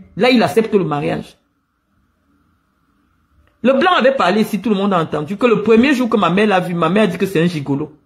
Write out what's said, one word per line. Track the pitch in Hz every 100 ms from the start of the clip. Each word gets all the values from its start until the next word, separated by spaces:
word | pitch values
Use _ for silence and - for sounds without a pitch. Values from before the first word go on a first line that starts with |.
| - -
Là, | 247
il | 247
accepte | 175 - 226
le | 214
mariage. | 160 147 160 160 - _ _ _ _ _ _ _ _ _ _ _ _ _ _ _ _ _ _ _ _ _ _ _
Le | 233
Blanc | 269 359 339
avait | 240
parlé | - 180 214
ici, | 214 196
tout | 233
le | 190
monde | 202
a | 185
entendu, | 160 151 151 202
que | 247
le | 208
premier | 214 226 277
jour | 247 240
que | 226
ma | 170
mère | 185 214
l'a | 190
vu, | 170
ma | 175 165
mère | 196
a | 214
dit | -
que |
c'est | 190 156
un | 170
gigolo. | 160 139 139 151 -